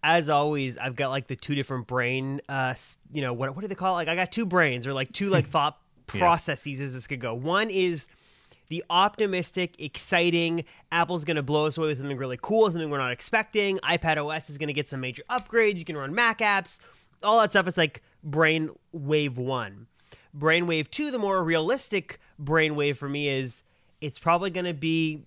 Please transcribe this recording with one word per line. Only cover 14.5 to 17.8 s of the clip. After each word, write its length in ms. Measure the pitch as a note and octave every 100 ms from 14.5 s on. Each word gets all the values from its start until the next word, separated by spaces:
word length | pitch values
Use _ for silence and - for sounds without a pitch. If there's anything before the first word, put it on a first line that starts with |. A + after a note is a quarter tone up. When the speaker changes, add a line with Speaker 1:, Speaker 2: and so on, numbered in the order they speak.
| C#3+
Speaker 1:
gonna 140 | D3+
get 140 | C#3+ D3
some 140 | C3+
major 220 | B2+ B2+ -
upgrades. 480 | B3 - A3+ A3 F#3+
You 80 | E3
can 120 | D#3
run 160 | C#3
Mac 260 | F3 A#3 A3
apps, 400 | G#3+ G3+ F3+ - - _ _ _
all 160 | G#3 A3+
that 100 | G#3+
stuff. 180 | G3+ F3+
It's 100 |
like 240 | F3+